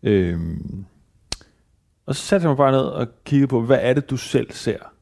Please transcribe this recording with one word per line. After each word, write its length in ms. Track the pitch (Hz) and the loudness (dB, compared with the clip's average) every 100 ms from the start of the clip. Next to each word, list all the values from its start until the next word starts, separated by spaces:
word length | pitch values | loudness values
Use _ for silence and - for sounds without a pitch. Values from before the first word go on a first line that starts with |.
Øhm, 800 | 117 101 87 85 82 82 - 92 95 _ _ _ _ - _ _ _ _ _ _ - | 2 2 2 -2 -4 -6 -10 -12 -16 _ _ _ _ -16 _ _ _ _ _ _ -10
og 100 | 139 | -10
så 60 | |
satte 220 | - 202 | 0 0
jeg 60 | 170 | 2
mig 80 | 135 | 4
bare 140 | 139 | 4
ned 80 | 135 | 4
og 280 | 135 139 120 _ - | 0 -4 -8 _ 0
kiggede 220 | 143 139 | 2 4
på, 140 | 123 | 2
"Hvad 180 | 117 135 | 2 2
er 120 | - | 4
det, 160 | 135 139 | 0 0
du 80 | 131 | -8
selv 340 | - 131 - | -2 -4 -4
ser 260 | - - - - _ | -8 -6 -6 -10 _